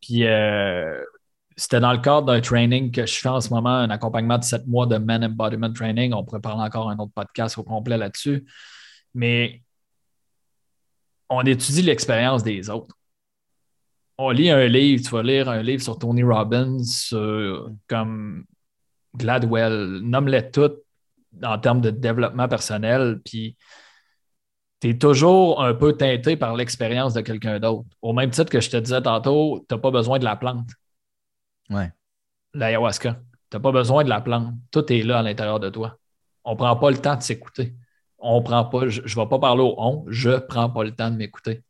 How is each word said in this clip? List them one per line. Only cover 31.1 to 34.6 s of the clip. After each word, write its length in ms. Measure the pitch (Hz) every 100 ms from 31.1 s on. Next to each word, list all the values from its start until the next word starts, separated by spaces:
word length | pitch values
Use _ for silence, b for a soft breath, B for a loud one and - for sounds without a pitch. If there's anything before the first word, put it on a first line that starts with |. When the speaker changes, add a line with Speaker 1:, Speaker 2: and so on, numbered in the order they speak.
| _ _ _ _ _ -
Speaker 2:
Ouais. 200 | 101 90 - _ _ _ _ _
Speaker 1:
L'ayahuasca. 640 | 147 113 113 117 98 123 117 - _ _
T'as 120 | 110
pas 120 | 135
besoin 320 | 131 117 139
de 60 | 139
la 100 | 107
plante. 340 | 120 120 117 117